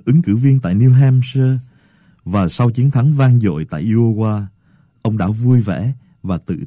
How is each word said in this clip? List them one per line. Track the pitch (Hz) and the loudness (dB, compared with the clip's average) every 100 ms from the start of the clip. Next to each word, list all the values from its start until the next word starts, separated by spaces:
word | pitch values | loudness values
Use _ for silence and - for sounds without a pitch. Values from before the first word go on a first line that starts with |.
| - | 0
ứng | 151 | 0
cử | 170 107 | 2 0
viên | 135 135 | 2 2
tại | 123 98 | 0 2
New | 127 | 4
Hampshire, | 127 135 127 123 135 131 127 - _ _ _ _ _ - | 4 4 2 0 -2 -2 -2 -6 _ _ _ _ _ -6
và | 101 92 | -2 -2
sau | - 120 | 0 -2
chiến | 117 135 | 0 0
thắng | 139 139 | 2 2
vang | 143 131 123 | 2 2 2
dội | 107 76 78 | 0 -2 -6
tại | 76 | -6
Iowa, | 98 113 117 107 110 107 101 _ _ _ _ _ | -2 0 0 0 -2 -4 -8 _ _ _ _ _
ông | 113 107 | -6 -4
đã | 92 | -4
vui | 110 123 123 | -2 2 2
vẻ | 104 76 117 127 _ _ | 2 -4 -6 -8 _ _
và | 92 87 | -8 -6
tự | - 85 | -6 -10